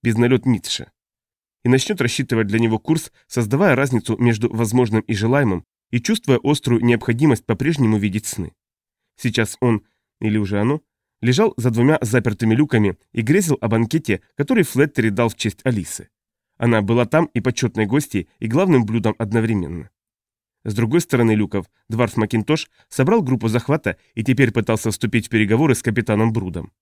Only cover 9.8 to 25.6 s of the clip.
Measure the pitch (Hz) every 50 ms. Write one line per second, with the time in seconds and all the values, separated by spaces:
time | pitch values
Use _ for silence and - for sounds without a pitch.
9.8 | _ _ _ _ _ _ _ _ - 110 107 107 101 95 104 101 104 120 143 156
10.8 | _ _ _ _ _ _ _ _ - 117 127 160 220 226 - - 110 127 113 113
11.8 | 120 143 156 - 127 104 113 123 107 120 104 _ 120 110 110 123 151 147 - 113
12.8 | 104 98 87 _ _ _ _ 113 110 110 151 202 190 165 139 - - 110 113 113
13.8 | 117 113 - 165 - - 101 90 _ _ _ - 143 - 254 220 160 - - 123
14.8 | 147 151 _ - 110 110 101 110 120 113 - - - 110 - _ _ 131 120 104
15.8 | 85 - - - - _ _ _ _ _ _ _ _ _ _ _ 117 120 120 110
16.8 | 101 98 117 117 101 - - 156 143 - _ 120 - 127 120 - 131 117 - 110
17.8 | 110 95 117 151 143 - - 98 80 _ _ _ - 110 113 151 196 190 160 127
18.8 | 113 101 110 113 110 110 107 _ 113 101 107 117 110 113 110 101 87 71 87 85
19.8 | - - _ _ _ _ _ _ _ _ _ _ _ _ _ _ _ 110 104 107
20.8 | 117 110 135 175 - _ - 120 117 113 110 107 104 98 104 98 90 _ _ _
21.8 | _ _ 113 110 123 107 - 117 110 104 - 110 101 - 151 160 - _ _ _
22.8 | _ _ - - 131 151 220 233 170 127 131 110 120 113 107 120 - - 143 160
23.8 | _ 98 85 _ _ _ _ 117 107 117 127 127 139 113 107 117 104 - 113 104
24.8 | - 110 104 - - 110 - 117 104 - - 110 107 98 110 117